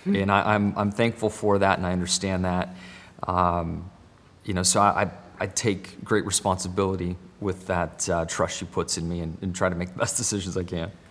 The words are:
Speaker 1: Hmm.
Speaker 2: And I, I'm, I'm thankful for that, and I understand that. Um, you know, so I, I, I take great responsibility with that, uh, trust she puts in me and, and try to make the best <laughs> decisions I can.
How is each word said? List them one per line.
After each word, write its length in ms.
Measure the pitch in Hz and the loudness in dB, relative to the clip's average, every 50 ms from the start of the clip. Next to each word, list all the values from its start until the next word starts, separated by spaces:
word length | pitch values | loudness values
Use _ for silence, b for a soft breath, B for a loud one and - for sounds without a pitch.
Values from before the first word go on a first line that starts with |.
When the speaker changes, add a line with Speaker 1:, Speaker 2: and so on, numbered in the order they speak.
| - | -2
Speaker 1:
Hmm. 120 | 190 - | 0 0
Speaker 2:
And 160 | 98 98 101 | 2 4 4
I, 240 | 98 101 - 107 107 | 4 4 6 4 4
I'm, 200 | 104 101 101 98 | 4 4 2 0
I'm 160 | - 101 101 | 0 0 0
thankful 380 | 95 - 117 117 113 - 110 104 | 2 2 2 2 2 0 -2 -2
for 300 | - - 104 104 101 98 | -2 0 2 4 4 6
that, 180 | 98 98 92 | 6 4 4
and 80 | - 92 | 2 0
I 60 | 90 | 0
understand 520 | 90 90 87 85 - - 101 95 92 92 92 | 0 0 0 0 -2 -2 0 -2 0 0 0
that. 300 | 90 90 90 - - B B B B B B B B B - - | 0 0 -2 -2 -4 B B B B B B B B B -8 -6
Um, 640 | - 92 90 90 87 85 87 82 82 - - 87 92 - - - - - - - - - - - | -2 2 2 4 4 2 0 -2 -4 -6 -6 -10 -12 -16 -20 -20 -20 -20 -20 -20 -20 -20 -12 -8
you 100 | 107 95 | -4 -2
know, 80 | 90 92 | 0 2
so 180 | - - 104 | 2 4 6
I, 220 | 101 101 - 95 101 | 6 6 6 4 0
I, 80 | 87 - - - - - - | 0 -2 -10 -18 -20 -6 -6
I 60 | 104 | -6
take 560 | 101 - - - 110 98 - - - - - - | -4 -4 0 0 0 0 0 -6 -14 -16 -16 -2
great 220 | - 113 104 - | 0 2 2 2
responsibility 920 | 101 95 - - 101 92 92 - 90 90 101 98 95 95 90 90 87 90 90 - - - - | 0 -2 0 2 2 0 0 -2 -4 0 0 0 0 0 -2 -2 -4 -6 -6 -12 -20 -12 -6
with 280 | 104 98 92 92 - | -4 -4 -4 -4 -4
that, 420 | - 92 87 85 80 - - - 95 | -2 0 0 0 -2 -4 -6 -2 0
uh, 160 | 85 85 82 | 0 0 0
trust 320 | 82 - - 87 85 - | -2 0 0 0 -2 -2
she 80 | - - | -8 -10
puts 320 | - - 92 80 - - | -6 -4 -4 -2 -2 -4
in 100 | 87 82 | -4 -4
me 120 | 85 87 85 | -4 -4 -4
and, 180 | 82 80 80 - 101 | -4 -6 -8 -6 -6
and 120 | 92 90 | -6 -2
try 140 | - 98 92 | 0 0 0
to 60 | 90 | 0
make 180 | 85 90 90 - | -2 -6 -6 -4
the 60 | - | -4
best 180 | 120 - - | -2 -2 -2
<laughs> 60 | - 113 | -2 -2
decisions 340 | - 107 101 90 95 85 | -2 -2 -4 -4 -4 -4
I 60 | 92 87 | -4 -4
can. 280 | - 92 82 82 101 - - - - | -4 -4 -6 -6 -6 -10 -14 -20 -20